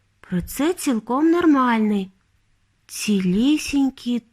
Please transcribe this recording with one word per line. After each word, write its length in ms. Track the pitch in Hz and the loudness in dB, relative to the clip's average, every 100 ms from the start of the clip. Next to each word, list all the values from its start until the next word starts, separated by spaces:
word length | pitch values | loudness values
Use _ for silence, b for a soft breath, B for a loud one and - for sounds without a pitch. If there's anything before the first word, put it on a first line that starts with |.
| b _ | b _
про 220 | - 180 | -6 -6
це 320 | 170 - 302 | -6 -2 -2
цілком 580 | 370 294 226 - 254 320 | -2 -2 -4 -2 0 2
нормальний. 800 | 339 339 277 247 226 214 208 190 _ _ _ _ _ _ _ - | 2 4 4 2 2 0 -2 -4 _ _ _ _ _ _ _ -18
Цілісінький 1400 | - - 202 185 190 262 302 - 285 269 254 240 240 - | -8 -2 0 0 2 2 0 0 0 0 -2 -6 -6 -6